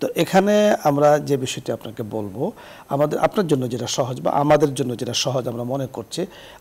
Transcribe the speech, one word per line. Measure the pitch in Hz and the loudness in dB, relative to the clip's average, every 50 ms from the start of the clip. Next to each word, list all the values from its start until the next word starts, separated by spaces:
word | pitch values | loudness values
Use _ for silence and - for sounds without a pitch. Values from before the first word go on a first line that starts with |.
তো | - 127 - | -6 -2 0
এখানে | - 170 - - 190 196 208 208 208 208 208 214 - - | 0 0 2 4 4 4 4 4 4 4 4 2 2 2
আমরা | 151 143 143 147 147 151 147 | 2 2 4 6 6 4 4
যে | 143 131 143 | 2 0 0
বিষয়টি | 131 131 123 - 135 - - 117 | 0 0 -4 -6 -6 -6 -6 -6
আপনাকে | - - 120 107 - 117 | -6 -8 -10 -10 -10 -8
বলবো, | 104 107 110 104 101 92 113 147 208 - - - - - - - - | -6 -6 -6 -6 -6 -6 -6 -6 -6 -6 -8 -14 -20 -20 -20 -8 -4
আমাদের, | 139 139 147 147 143 - | 0 0 2 0 2 0
আপনার | 156 - - 220 190 | 0 0 0 0 0
জন্য | 147 151 131 127 120 | 2 0 0 0 -2
যেটা | 123 113 120 | -4 -6 -6
সহজ | 110 - - 131 123 127 131 | -4 -4 -2 -2 -4 -4 -4
বা | 160 - | -4 -2
আমাদের | - - 147 151 151 147 156 143 131 | 0 2 4 4 4 4 4 2 0
জন্য | 135 135 123 120 | -2 -4 -4 -4
যেটা | 104 127 117 120 | -6 -6 -4 -4
সহজ | - - 139 123 135 117 123 | -4 -2 -2 -2 -2 -4 -4
আমরা | 117 120 120 | -6 -6 -6
মনে | 123 131 139 135 | -6 -4 -4 -6
করছি, | 120 - 120 110 - - 165 185 - - - - - - - | -6 -8 -10 -12 -8 -8 -6 -6 -8 -10 -14 -20 -20 -20 -20